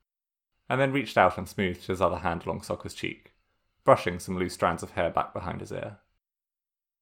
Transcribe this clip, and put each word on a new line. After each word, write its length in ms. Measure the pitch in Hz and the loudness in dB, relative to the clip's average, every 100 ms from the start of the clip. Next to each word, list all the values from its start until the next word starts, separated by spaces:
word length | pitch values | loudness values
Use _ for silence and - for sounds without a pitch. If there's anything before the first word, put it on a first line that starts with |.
| _ _ _ _ _ _ _ | _ _ _ _ _ _ _
and 120 | 127 | 0
then 120 | 135 | 2
reached 260 | 139 117 - | 0 0 6
out 180 | 92 - | 6 4
and 120 | 92 | -6
smoothed 380 | - 95 90 - | -2 -2 -2 -4
his 140 | 92 | 2
other 180 | 90 87 | 2 2
hand 280 | 90 85 - | -2 -2 -4
along 140 | - | -6
Sokka's 340 | - 92 98 | -6 -8 -6
cheek, 400 | - 87 - - _ _ _ _ _ | -8 -8 -8 -18 _ _ _ _ _
brushing 360 | - - - 90 | 4 6 4 -6
some 200 | - 92 | -6 -2
loose 160 | 90 | -2
strands 280 | - 95 85 | 0 0 0
of 100 | - | -6
hair 180 | - 85 | -2 0
back 240 | - - | 0 -2
behind 260 | - 87 87 | -6 -8 -8
his 120 | 98 | -8
ear. 260 | 98 110 104 _ _ _ _ _ _ _ _ _ _ | -10 -10 -14 _ _ _ _ _ _ _ _ _ _